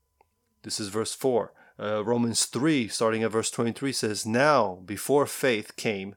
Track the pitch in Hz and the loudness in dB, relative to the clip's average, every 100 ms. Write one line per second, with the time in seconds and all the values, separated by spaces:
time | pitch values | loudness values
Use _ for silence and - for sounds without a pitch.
0 | _ _ _ _ _ _ 104 - 104 107 | _ _ _ _ _ _ -8 -6 -4 -4
1 | 110 - 135 117 92 - _ - 104 107 | -4 -2 0 0 0 -8 _ -10 -4 -2
2 | 104 120 117 104 - 117 156 147 107 - | 0 2 2 0 -2 0 2 2 0 0
3 | 113 110 110 110 107 - 117 110 135 123 | 0 2 0 0 -2 -2 -2 -2 -4 -2
4 | 113 98 107 117 147 143 101 92 92 101 | -2 -2 0 4 6 6 2 -2 -8 -6
5 | - 143 135 - 135 110 - - 120 98 | 2 2 2 0 2 2 -2 -6 -2 -2
6 | 98 | -6